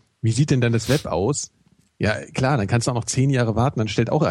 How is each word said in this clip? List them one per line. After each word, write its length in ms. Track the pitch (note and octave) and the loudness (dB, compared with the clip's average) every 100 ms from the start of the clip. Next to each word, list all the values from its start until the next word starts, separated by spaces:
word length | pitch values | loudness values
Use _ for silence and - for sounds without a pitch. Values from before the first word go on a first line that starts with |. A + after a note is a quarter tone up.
| _ _ | _ _
wie 100 | A2+ | -2
sieht 200 | A2+ D3+ | 0 2
denn 100 | C3+ | 2
dann 120 | A#2+ | 2
das 160 | A2+ - | 0 0
Web 180 | B2+ - | -2 -2
aus? 440 | E2 G#2 D3+ - _ _ _ _ _ | -2 -2 -2 -8 _ _ _ _ _
Ja, 160 | G2+ - - | -2 -2 -6
klar, 240 | - C3 C#3 | -2 0 0
dann 100 | G2+ | 0
kannst 200 | A#2+ C#3 | 0 0
du 40 | |
auch 40 | B2 | -2
noch 80 | - | -4
zehn 240 | - C3+ | 0 2
Jahre 260 | C3 A#2 A2 | 2 0 0
warten, 220 | C3 B2 | 0 0
dann 100 | G#2+ | -2
stellt 220 | - - | 0 0
auch 120 | D#3 B2+ | 2 0